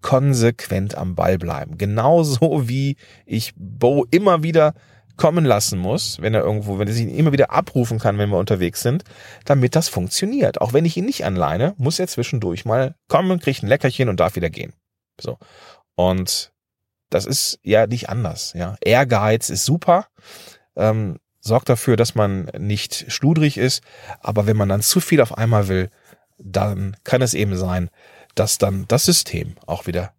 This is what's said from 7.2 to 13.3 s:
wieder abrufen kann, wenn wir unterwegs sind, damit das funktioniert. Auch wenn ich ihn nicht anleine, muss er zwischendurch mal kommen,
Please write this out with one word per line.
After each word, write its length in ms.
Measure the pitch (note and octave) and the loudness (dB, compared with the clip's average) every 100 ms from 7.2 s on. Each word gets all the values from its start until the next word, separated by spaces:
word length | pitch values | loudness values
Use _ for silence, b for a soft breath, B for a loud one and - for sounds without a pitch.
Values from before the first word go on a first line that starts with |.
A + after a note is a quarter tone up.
| D#3 | 2
wieder 200 | C#3 - | 4 2
abrufen 460 | C#3+ F#3 - A#2 A2+ | 2 -2 -2 -2 0
kann, 220 | A2 G2+ | 0 0
wenn 100 | G#2 | 0
wir 80 | F#2+ | 0
unterwegs 440 | G2+ G2 F2+ - | 0 0 0 -2
sind, 220 | A#2+ D3+ - B B B - | -2 -2 -6 B B B 0
damit 300 | C#3 B2 D#3 | 2 4 2
das 140 | E3 | 0
funktioniert. 720 | - F2+ - G3 C#4 B2+ - | -4 -4 -4 -2 0 0 0
Auch 120 | - | 0
wenn 120 | B2+ E3 | 2 2
ich 100 | E3 | 0
ihn 100 | G3+ | -4
nicht 200 | C#4 - | -4 -4
anleine, 480 | F#2 D2+ E2 C#3 G3+ | -2 0 0 -2 0
muss 220 | C3 E3 | -2 -2
er 80 | F#3 | -4
zwischendurch 580 | - A#2+ B2 G#2 F2 - | -4 -4 -2 -4 -4 -2
mal 300 | A2+ C3+ - _ | 0 -2 -6 _
kommen, 320 | C#3 F#3 | 0 2